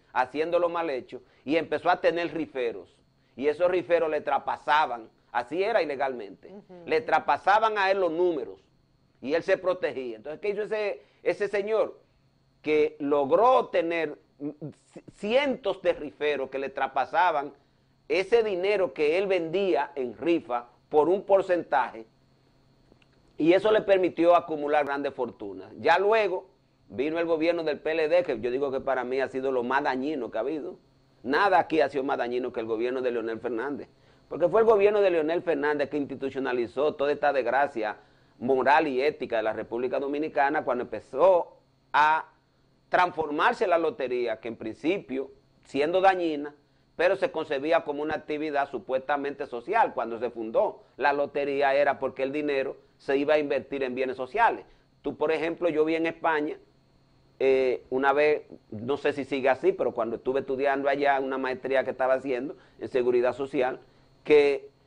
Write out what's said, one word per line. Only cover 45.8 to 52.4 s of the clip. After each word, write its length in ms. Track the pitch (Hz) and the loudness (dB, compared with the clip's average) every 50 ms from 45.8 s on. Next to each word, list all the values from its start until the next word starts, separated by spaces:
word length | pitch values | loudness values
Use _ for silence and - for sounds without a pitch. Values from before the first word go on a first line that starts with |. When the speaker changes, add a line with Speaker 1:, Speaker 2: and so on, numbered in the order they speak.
| 147 160 175 190 185 | -2 0 0 4 4
Speaker 1:
dañina, 520 | 190 190 180 175 160 151 143 147 147 - _ _ _ _ _ _ _ _ | 4 4 4 0 -2 -4 -4 -8 -10 -12 _ _ _ _ _ _ _ _
pero 220 | - 165 185 196 | 0 2 2 2
se 140 | 185 185 170 | 2 -2 -4
concebía 540 | - 156 151 151 147 135 139 160 165 165 - | -2 -4 -4 -4 -4 -4 0 2 0 0 0
como 180 | 147 139 143 151 | -2 -6 -4 -4
una 140 | 156 151 | -4 -4
actividad 540 | 151 - - 151 147 156 156 143 139 143 - | -6 -4 -6 -6 -6 -4 -4 -2 -2 -2 -2
supuestamente 760 | - 113 - - 131 131 - - 147 139 139 143 139 - - | -6 -10 -6 -2 -4 -4 -2 -2 -4 -2 -2 -6 -6 -8 -10
social. 480 | - 123 120 117 165 208 226 208 151 - | -8 -8 -10 -6 -2 0 2 2 0 0
Cuando 240 | 131 117 113 117 110 | -4 -6 -4 -4 -6
se 100 | 123 113 | -6 -6
fundó, 540 | - 117 113 110 110 180 214 160 - - - _ _ - | -6 -6 -8 -2 0 0 0 0 -2 -10 -20 _ _ -2
la 160 | 131 143 143 | 0 0 2
lotería 600 | 143 143 135 - 143 143 143 139 139 139 135 135 | 0 -2 -2 -2 -4 -2 -2 0 0 2 2 4
era 240 | 143 143 139 131 - | 4 2 2 0 -2
porque 240 | 135 131 - - 131 | -4 -6 -4 -4 -4
el 100 | 135 139 | -4 -2
dinero 440 | 151 | -4